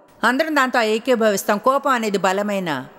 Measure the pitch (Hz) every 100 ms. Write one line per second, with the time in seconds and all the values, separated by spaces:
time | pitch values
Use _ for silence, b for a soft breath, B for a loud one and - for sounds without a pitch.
0 | _ - 226 262 320 302 254 262 220 220
1 | 226 240 220 196 - 208 254 277 277 247
2 | 220 196 190 190 208 202 180 139 135